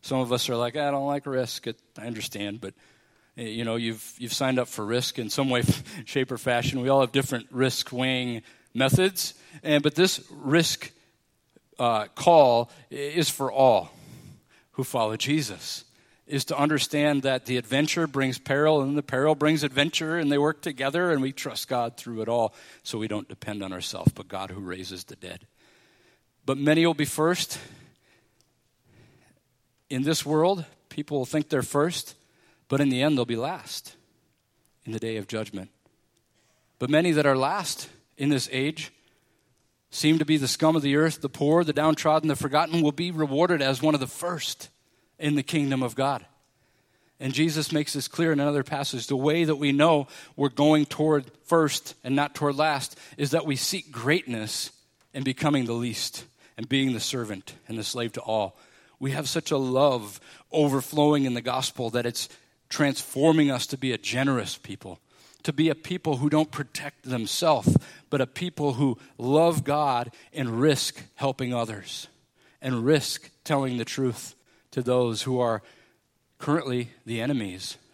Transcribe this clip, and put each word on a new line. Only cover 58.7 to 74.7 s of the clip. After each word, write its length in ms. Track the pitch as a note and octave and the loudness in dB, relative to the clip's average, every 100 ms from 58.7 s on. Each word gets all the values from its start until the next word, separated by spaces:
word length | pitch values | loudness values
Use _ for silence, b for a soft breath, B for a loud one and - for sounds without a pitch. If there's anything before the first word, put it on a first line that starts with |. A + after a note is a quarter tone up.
| b b b | b b b
We 120 | C3 | -6
have 180 | C3+ C#3 | -4 -2
such 220 | E3 - | -4 -2
a 60 | D3 | -2
love 640 | C3 B2+ C#3+ B2+ G#2 - B B B | 2 4 4 2 -4 -16 B B B
overflowing 760 | D#3 D3 C3+ B2+ D3+ D3 D3 | 2 2 2 0 2 4 4
in 100 | C3+ | 2
the 60 | A#2+ | -2
gospel 500 | A#2 B2+ C3+ - A#2+ | -4 -4 -4 -4 -2
that 160 | A#2+ A#2+ | -2 -2
it's 220 | - - b b b _ | -6 -10 b b b _
transforming 840 | - D3 - - C3+ D#3 D#3+ C#3+ | 0 0 0 -6 2 4 6 4
us 160 | B2+ - | 0 -4
to 100 | C3 | -4
be 140 | C3 | -4
a 60 | A2+ | -4
generous 580 | - A#2+ C#3 B2+ F#2 - | -4 0 0 0 -2 -10
people, 420 | - F#2+ G2 F2 _ b b b | -14 -14 -14 -18 _ b b b
to 100 | - | -6
be 160 | C#3+ D#3+ | 0 2
a 60 | |
people 420 | C#3+ - F3+ - C3+ | 0 -4 -6 -2 0
who 140 | D3 | 2
don't 200 | D3+ D#3 | 2 2
protect 520 | - C#3 - D3 _ | -4 -10 -10 -12 _
themselves, 720 | C3 B2+ A2 - E3 C#3 F#2 - B B B | -6 -4 -4 0 2 4 6 4 B B B
but 100 | C#3+ | -2
a 60 | B2+ | 0
people 480 | - F3+ E3 D3 | -2 -8 -2 -2
who 240 | B2+ C#3 A2+ B B | 2 0 0 B B
love 460 | A#2+ D3 E3+ D#3 | 2 4 6 2
God 480 | C3+ D3 C#3+ B2 A#2+ B B | 0 0 0 0 -4 B B
and 280 | D3+ B2+ A2+ | -6 -4 2
risk 420 | D3+ C3+ - - - - | 4 4 -2 -8 -20 -4
helping 360 | C#3 B2+ B2+ | -4 -2 -4
others 560 | B2 A2+ G#2+ F#2+ - - _ _ b b b | -2 -4 -6 -12 -14 -16 _ _ b b b
and 220 | C3 B2 | -4 0
risk 460 | A#2+ D3+ - - - _ | 4 2 2 -8 -12 _
telling 320 | - C#3+ C3+ B2 | -2 -2 0 -4
the 80 | |
truth 500 | A2+ - C3 A2 - - b b b | -4 -2 -2 -2 -12 -18 b b b